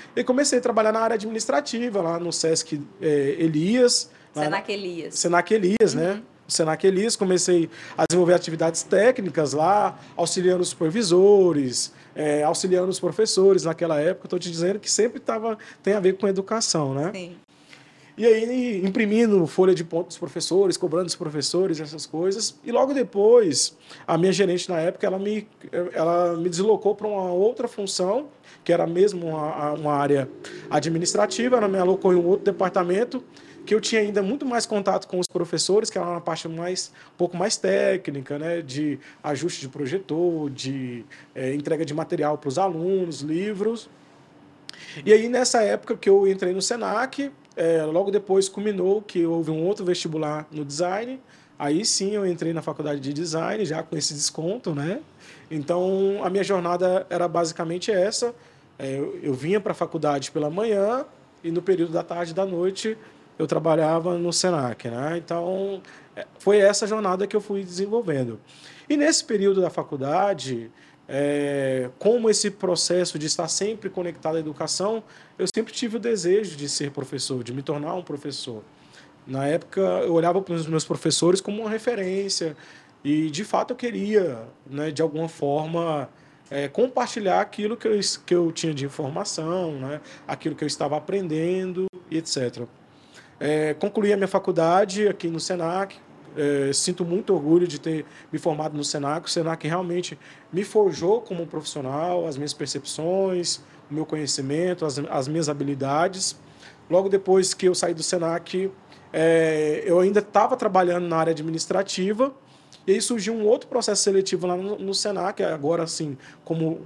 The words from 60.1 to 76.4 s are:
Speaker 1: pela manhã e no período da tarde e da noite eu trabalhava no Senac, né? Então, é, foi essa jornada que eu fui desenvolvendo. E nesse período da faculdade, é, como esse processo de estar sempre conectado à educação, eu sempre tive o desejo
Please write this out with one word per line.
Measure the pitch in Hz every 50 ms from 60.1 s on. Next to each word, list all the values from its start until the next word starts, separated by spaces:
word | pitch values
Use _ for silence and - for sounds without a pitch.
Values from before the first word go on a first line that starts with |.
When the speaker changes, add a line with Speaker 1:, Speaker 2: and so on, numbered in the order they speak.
| 143 143 131 -
Speaker 1:
pela | - 160 147 147
manhã | 165 190 220 233 208 196 196 214 240 262 294 - - - - _ _ _ -
e | 165
no | 165 175
período | 175 196 185 165 170 170
da | 160 175
tarde | 165 - 170 170 175 165
e | 160
da | 185 196
noite | 196 180 170 180 190 190 - - 220 220 - - - - - - - - -
eu | 160
trabalhava | - 170 160 156 165 156 165 156 156 160 165 165 180 175
no | 175 170 175
Senac, | 165 - - 180 175 147 131 123 107 - - 120
né? | 117 120 139 156 170 175
Então, | 160 - 170 170 170 185 190 190 196 196 196 185 - - - - - - -
é, | - - - - -
foi | - 196 208 214
essa | 196 202 202 - 226
jornada | 202 214 220 208 185 185 185 202
que | 196 -
eu | 208
fui | 202 - 202 196
desenvolvendo. | 196 180 175 180 196 208 220 240 226 170 147 135 127 117 110 104 - - - - - - - - - -
E | 294
nesse | 294 294 311 311 - -
período | - 226 196 196 196 190 190
da | 180 156
faculdade, | - 175 143 - 156 135 135 139 156 185 202 202 196 147 127 131 127 117 113 113 - - - - _ _ _ -
é, | - 139 143 143 147 143 143 143 143 139 135 135 131 131 123 123 - -
como | - 208 233 247 220 220
esse | 208 - - 202
processo | 196 - 196 180 175 160 - - 175 180 175 170 - 151
de | 151
estar | 156 - - 170 160
sempre | - - 196 214 226 214 196 185
conectado | 190 190 175 175 165 - - 160 160
à | 165
educação, | 151 156 147 - 165 151 - - 185 208 226 220 214 - - - - - _
eu | - 185 175
sempre | - 214 226 -
tive | - - 247 226 214
o | 233
desejo | 202 233 226 196 165 175 190 214